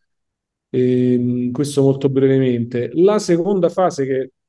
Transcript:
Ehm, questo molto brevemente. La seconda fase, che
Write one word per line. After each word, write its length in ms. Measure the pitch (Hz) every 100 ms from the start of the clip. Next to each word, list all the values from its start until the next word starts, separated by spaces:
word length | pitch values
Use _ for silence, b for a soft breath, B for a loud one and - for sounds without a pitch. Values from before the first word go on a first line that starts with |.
| _ _ _ _ _ _ _
Ehm, 840 | 131 127 127 123 123 123 123 123
questo 300 | 123 143 143
molto 260 | 135 135 139
brevemente. 800 | 131 135 135 131 120 120 120 -
La 240 | 160 190 208
seconda 500 | - 170 175 202 175
fase, 360 | - 180 156
che 280 | 135 131 131 _